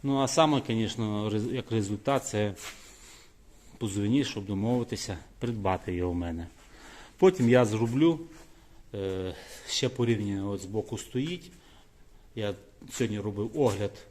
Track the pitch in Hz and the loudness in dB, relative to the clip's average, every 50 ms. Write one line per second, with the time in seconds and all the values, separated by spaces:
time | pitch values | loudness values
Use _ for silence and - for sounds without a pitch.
0 | - 139 139 135 135 131 - - 160 151 147 135 - - 120 113 110 107 110 - | 0 0 2 2 2 2 6 6 6 6 6 2 2 0 0 0 0 0 0 -2
1 | 110 107 104 104 107 107 107 107 107 127 - 131 117 - 117 113 104 98 104 101 | -2 -2 0 0 -2 0 0 0 -2 -2 -4 -4 -4 0 0 0 0 0 -4 -2
2 | - - 139 131 - - - 104 104 104 98 - - - - - - - - - | 0 0 0 0 0 0 0 0 0 0 0 -6 -12 -14 -14 -16 -20 -20 -20 -20
3 | - - - - - - - - - - - - - - - - 120 107 95 104 | -20 -20 -20 -20 -20 -20 -20 -20 -20 -20 -20 -20 -20 -20 -10 -6 -6 -4 -2 0
4 | 101 101 120 143 139 - - 110 101 95 104 98 104 113 123 123 117 - - 107 | 0 2 2 2 2 0 -4 -8 -6 -4 -2 -2 0 2 0 0 0 -2 -6 -8
5 | - - 98 80 - - - - - 117 117 110 98 95 92 90 - - 90 87 | -6 -6 -8 -8 -10 -18 -12 -6 -4 -4 -4 0 0 0 0 0 -2 -4 -2 -2
6 | 90 90 87 87 87 85 82 82 82 80 - - - - - - - - - - | 0 0 0 -2 -2 -4 -4 -6 -8 -10 -12 -20 -20 -20 -20 -20 -20 -20 -20 -20
7 | - - - - 185 190 185 185 123 117 123 127 123 107 107 110 117 113 117 135 | -20 -20 0 6 6 6 6 6 4 6 8 8 6 6 2 0 0 0 2 4
8 | 156 170 165 156 - - - - - - - - - - - - - - - 104 | 4 4 4 2 -4 -14 -16 -20 -20 -20 -20 -20 -20 -20 -20 -20 -20 -12 -8 -6
9 | 98 95 95 95 92 92 87 - - - - - - - - - - 123 127 - | -4 -4 -4 -4 -4 -6 -8 -10 -14 -18 -18 -18 -10 -6 -2 0 0 0 0 0
10 | 120 117 117 104 104 101 101 98 98 101 101 95 90 92 101 107 104 - 117 104 | 2 2 2 2 2 -2 -2 -2 -2 -2 -4 -4 -6 -4 -4 -4 -4 -4 -8 -10
11 | - - - 127 135 160 180 175 - - - - - - - - - - - - | -10 -6 -4 -4 -2 -2 -4 -8 -10 -16 -20 -20 -20 -20 -20 -20 -20 -20 -20 -20
12 | - - - - - - - 117 104 101 98 - - - - - - - - - | -20 -20 -20 -20 -20 -14 -8 -6 -4 -4 -4 -6 -12 -20 -20 -20 -20 -14 -4 -2
13 | 127 110 104 104 95 107 101 101 104 - - 151 143 120 98 98 104 98 - - | -2 0 0 -2 -4 -4 -4 -4 -4 -4 0 2 2 2 2 2 -2 -4 -4 -8
14 | - - | -20 -20